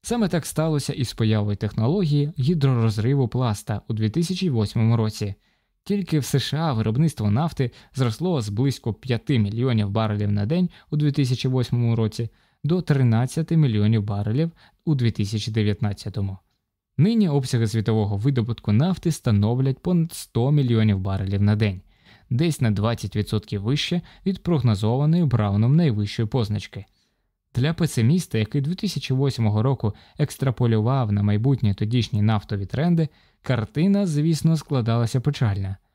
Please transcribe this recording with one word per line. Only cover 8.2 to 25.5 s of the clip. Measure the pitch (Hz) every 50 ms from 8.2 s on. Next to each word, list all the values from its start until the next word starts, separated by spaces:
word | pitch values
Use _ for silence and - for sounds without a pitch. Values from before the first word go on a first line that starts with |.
| 156 185 175 139
з | 107 104
близько | 101 110 131 139 127 - - 117 98
п'яти | _ - - 120 113 _ - 147 120
мільйонів | 107 101 107 117 123 131 120 110 104 98
барелів | 95 110 110 107 104 104 104 101
на | 104 104 104
день | 107 156 180 185 170 - - _ _
у | -
дві | 151 147 147
тисячі | 143 151 139 123 127 - - 131
восьмому | 127 127 120 - - 120 120 117 117
році | 113 110 107 - - 120 110 _ _ _ _ _ _ -
до | 143 170 185
тринадцяти | - - 147 139 131 120 113 110 123 131 - 165 160 - 170
мільйонів | 160 151 131 107 104 104 107 113 110 101
барелів | 104 101 101 104 107 110 135 165 165 - _ _ _ _ _ _
у | 170 156
дві | 131 123 117
тисячі | 110 - 104 98 107 107 - -
дев'ятнадцятому. | 107 113 104 104 101 - - 104 98 - - 107 - 107 98 98 95 - _ _ _ _ _ _ _ _ _ _ _
Нині | - 147 208 240 226 208 170
обсяги | 143 143 131 123 - 117 117
світового | 107 107 113 104 - 110 110 107 101 104
видобутку | 98 107 143 139 123 107 120 117 - - -
нафти | 104 110 147 185 185 - - 175
становлять | 156 - _ 127 107 101 104 110 120 127 131 135 135 -
понад | - 175 180 170 160 165 -
сто | - - _ _ 110 120 139
мільйонів | 151 147 139 120 120 110 107 107 101 95
барелів | 95 98 95 92 98 98 101 98
на | 104 104 107
день, | 107 110 104 95 90 - _ _ _ _ - - _ _ _
десь | 120 120 160 175 151 -
на | 131 113
двадцять | 104 92 101 113 117 - - 101 -
відсотків | 104 101 - - 107 - - - 101
вище | 98 110 139 147 - - 175 175 - - - - -
від | 190 196 - _
прогнозованої | 170 175 147 127 123 110 98 107 107 117 131 147 151 165 175 175
Брауном | 139 123 110 104 101